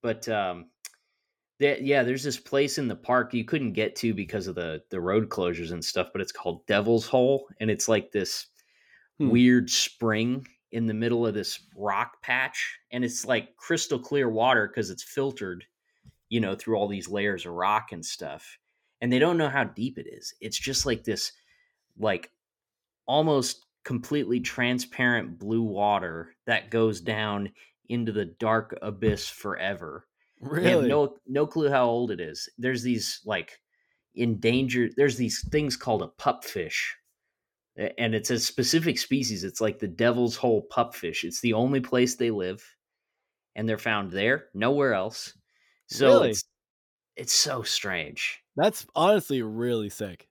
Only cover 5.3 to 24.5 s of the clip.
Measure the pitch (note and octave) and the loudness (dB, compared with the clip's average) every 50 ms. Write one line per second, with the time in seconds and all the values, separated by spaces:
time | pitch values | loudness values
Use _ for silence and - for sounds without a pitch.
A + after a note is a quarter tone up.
5.3 | - - F#2 F2+ F2 E2 E2+ D#2+ F2 E2+ E2 - - - F2 - - F#2+ F#2+ - | -2 0 0 0 0 -2 -4 -6 -6 -6 -6 -4 -2 -2 -2 -2 -2 -6 -6 -6
6.3 | - - - F2 E2+ F2 _ - G#2 G2+ G#2 A2 A#2 A2+ A2 - - B2+ B2 C3 | -8 -6 -6 -6 -6 -6 _ 2 2 4 4 4 4 2 2 2 4 4 6 6
7.3 | C#3 C3+ C3+ - - _ G#2+ A2 G#2 - - - A2+ G#2 G2+ - _ G#2 F#2+ - | 4 2 0 -6 -10 _ -2 -2 0 0 2 2 2 2 2 0 _ -2 -2 -2
8.3 | - - - _ _ _ _ _ _ _ _ _ _ _ _ _ _ _ D3+ C3 | -4 -8 -10 _ _ _ _ _ _ _ _ _ _ _ _ _ _ _ 2 4
9.3 | A#2 A#2+ B2 B2 B2 B2 - - - - - - - _ A#2+ A2+ G#2+ G#2+ A2+ A#2+ | 6 8 8 8 8 6 4 2 0 -2 -2 -2 -4 _ 0 0 2 2 2 0
10.3 | B2+ C3+ C3 - _ _ _ _ - A#2 A2+ A2+ G#2+ G#2+ A#2 A#2 A#2+ A#2 A#2+ A2+ | -2 -4 -6 -14 _ _ _ _ -4 -2 -2 0 0 0 0 0 2 2 0 0
11.3 | G2+ G#2 F#2+ - - - _ _ _ - G2+ G#2 G2 G2+ A#2 - - _ - - | 0 -2 -4 -6 -8 -10 _ _ _ -6 -4 -2 0 0 -2 -4 -8 _ -4 -2
12.3 | B2 B2+ C3 C3+ - - - - - - _ _ - B2 B2 A#2 - - - - | 0 0 0 -2 -4 -6 -8 -8 -8 -12 _ _ -4 -2 -2 -2 -2 -6 -2 0
13.3 | B2+ A2+ - - _ _ - - E3+ D#3 - - D3+ B2 B2 - D3 C#3+ C3+ A#2+ | 0 0 0 -4 _ _ -4 -2 -2 -2 0 -2 -2 -4 -2 -2 0 0 0 2
14.3 | A2 A2 A2+ B2+ C3 A#2 G#2 G2+ - - G#2+ F#2 F#2 - - - - - C3+ C#3 | 2 2 4 4 4 4 2 0 0 -4 -4 -4 -6 -12 -14 -10 -4 -4 -4 -4
15.3 | C3 - G#2+ F#2+ F2+ F2+ - _ _ _ _ _ _ _ _ - _ _ _ _ | -4 -6 -8 -8 -8 -10 -14 _ _ _ _ _ _ _ _ -20 _ _ _ _
16.3 | A2 A#2 A2 F#2+ F#2+ - - - A2 G#2 G2+ G2+ G2+ G2 F2 F2 F#2+ G2+ G2+ G#2 | -2 0 0 0 -2 -4 -2 -2 0 0 0 -2 -2 -8 -8 -6 -4 -2 0 0
17.3 | G2 F2 E2 F2 E2+ F2 F2+ G2 G#2+ G#2+ G#2 - - E2+ D#2+ - - - - D2 | -2 -2 -6 -8 -6 -2 0 0 0 0 -2 -4 -14 -12 -10 -10 -10 -10 -10 -12
18.3 | C#2 - - - - _ _ _ _ _ _ _ _ _ B2+ B2 B2 B2+ D3 E3+ | -12 -12 -16 -20 -20 _ _ _ _ _ _ _ _ _ -2 2 4 4 4 4
19.3 | F3 E3 D#3+ C#3+ C3 C#3 B2 G2+ - - A2 C3+ C3 - - - - - - - | 4 2 0 0 0 0 -2 -2 -4 -6 -6 -6 -6 -8 -14 -14 -16 -16 -16 -16
20.3 | - _ - G#2+ G#2 - - C3+ C3+ - - C#3+ A#2+ A2+ - - G#2 F#2 - - | -16 _ -12 -8 -6 -6 -4 -2 -2 -2 0 0 -2 -2 -2 -4 -4 -2 -4 -8
21.3 | - _ _ _ _ _ _ _ _ _ _ _ _ - G#2+ A2 G2 F2 - - | -8 _ _ _ _ _ _ _ _ _ _ _ _ -4 -2 0 0 -2 -4 -12
22.3 | _ _ _ _ _ _ _ _ _ _ _ _ _ _ _ - B2+ D3 D#3 D#3+ | _ _ _ _ _ _ _ _ _ _ _ _ _ _ _ 0 2 4 4 6
23.3 | D3+ C#3 B2 - - - _ _ _ _ _ - B2+ A#2+ B2 - D3 D3 C#3 - | 4 4 2 0 -4 -8 _ _ _ _ _ -6 -6 -4 -4 -2 -2 -2 0 0
24.3 | A#2+ B2 B2 - | -2 -2 -2 -4